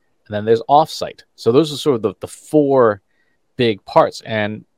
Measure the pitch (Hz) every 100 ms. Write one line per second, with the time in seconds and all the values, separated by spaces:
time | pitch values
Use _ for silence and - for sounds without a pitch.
0 | _ _ _ 104 107 113 - 143 156 -
1 | 85 - _ _ 113 127 160 139 156 120
2 | 101 - - - - 151 143 135 117 101
3 | _ _ _ _ _ - 117 101 - 165
4 | 131 - - 110 104 107 -